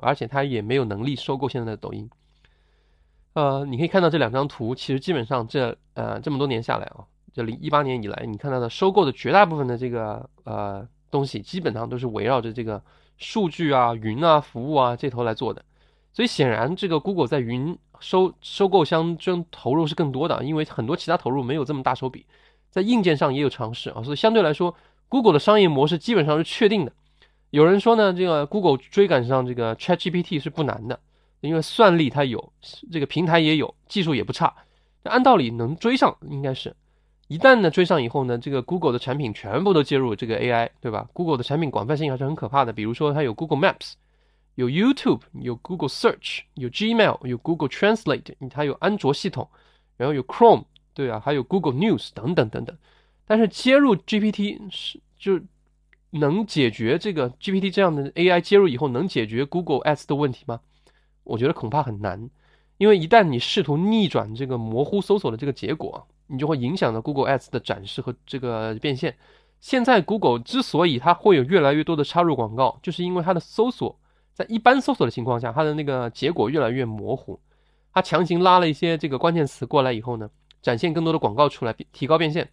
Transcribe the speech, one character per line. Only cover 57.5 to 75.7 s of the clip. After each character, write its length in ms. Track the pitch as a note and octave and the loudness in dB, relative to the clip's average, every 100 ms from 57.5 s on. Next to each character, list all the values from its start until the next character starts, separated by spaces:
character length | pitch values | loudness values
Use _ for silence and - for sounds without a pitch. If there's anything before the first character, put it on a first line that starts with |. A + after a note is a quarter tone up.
P 80 | F#3+ | -2
T 100 | F#3+ | 0
这 100 | F#3+ | 2
样 140 | F#3+ | 2
的 160 | D3 C#3 - | 2 -4 0
A 120 | F3+ | 4
I 120 | F3 | 4
接 160 | E3+ G3+ | 6 6
入 100 | F#3+ | 6
以 100 | B2 | 2
后 120 | D3+ | -2
能 180 | A#2+ F#3+ | -2 -2
解 180 | C3+ | -2
决 200 | A2 A2+ | -2 -2
Google 340 | C#3+ F3 E3 C3 | -2 -4 -2 0
Ads 220 | - D3 - | 0 -2 -2
的 80 | C#3+ | -2
问 160 | D3 | -2
题 100 | A#2+ - | -4 -10
吗？ 120 | A#2 _ _ _ _ _ _ | -12 _ _ _ _ _ _
我 160 | - A2+ | -8 -2
觉 80 | C#3 | 0
得 60 | |
恐 180 | E3 A2+ | -2 -4
怕 100 | C#3+ | -2
很 200 | B2 G#2 | -2 -4
难， 280 | G2+ F#2 A#2 _ _ _ _ - | -6 -8 -12 _ _ _ _ 2
因 100 | G#3 | 6
为 100 | G3+ | 6
一 80 | D#3+ | 8
旦 160 | A#3 | 6
你 160 | F3+ A#2+ | 6 2
试 240 | - - | -2 -2
图 140 | D#3 C#3+ | 0 0
逆 320 | G3 A3+ F3+ | 2 2 2
转 260 | B2+ G#2+ | 0 -4
这 140 | A2+ C3+ | -6 -6
个 100 | B2 | -4
模 260 | A2+ A2 | -2 -2
糊 160 | D3 G3+ | 0 -2
搜 160 | - G3+ | 0 0
索 140 | D3 | 0
的 60 | A2+ | -4
这 100 | C#3 | -6
个 60 | |
结 200 | - - | -6 -6
果， 320 | D#3 - - - _ - | -6 -8 -12 -18 _ -12
你 100 | C3+ | -6
就 80 | D3 | -2
会 100 | D3 | 0
影 200 | A#2+ F#3+ | -2 0
响 160 | C#3 | 0
到 80 | A2 | -2
Google 320 | C3 C#3 B2 | -4 -2 0
Ads 180 | C3+ - | 0 -2
的 100 | B2 | -8
展 260 | - G#2 G2+ | -6 -8 -8
示 140 | - | -10
和 120 | B2 A#2 - | -10 -10 -10
这 140 | C3+ | -8
个 340 | B2+ A2+ A2 A2 | -6 -4 -6 -4
变 200 | D3+ C3+ | -4 -4
现。 200 | D#3+ - _ _ _ _ | -4 -8 _ _ _ _
现 240 | - C4 | -2 0
在 160 | A#3+ A#3 | 4 2
Google 400 | - G#3+ D3+ A#2 | 2 0 2 0
之 200 | A#2 B3+ | -2 -4
所 240 | - F#3 | -2 2
以 140 | F3 B2 | 2 2
它 160 | D3 | 2
会 220 | F3 G#3+ E3 | 2 4 4
有 80 | |
越 160 | B2+ F#3 | 4 4
来 120 | C#3 | 4
越 120 | D3+ | 2
多 100 | D#3 | 0
的 80 | D#3+ | -2
插 200 | C#3+ E3+ | -2 0
入 120 | E3+ | 2
广 220 | C3 A2 A2+ | 0 -2 0
告， 240 | B2 - | -2 -2
就 80 | - | -8
是 140 | E3+ | -6
因 100 | F3 | -4
为 80 | F3+ | -4
它 100 | E3+ | -2
的 60 | F3 | -2
搜 320 | - - A#3+ | -2 -2 -2
索， 260 | - A#2+ - _ _ _ | -2 -8 -8 _ _ _
在 120 | - F#3 | -12 -6
一 100 | A3+ | 2
般 220 | B3 C4+ | 4 4
搜 120 | B3+ | 2
索 140 | C4 B2+ | 0 0
的 40 | |
情 120 | B2+ | -2
况 180 | A#2+ A#2+ | -2 -2
下， 120 | B2 | -2
它 100 | D3+ | -2
的 120 | D#3 | -2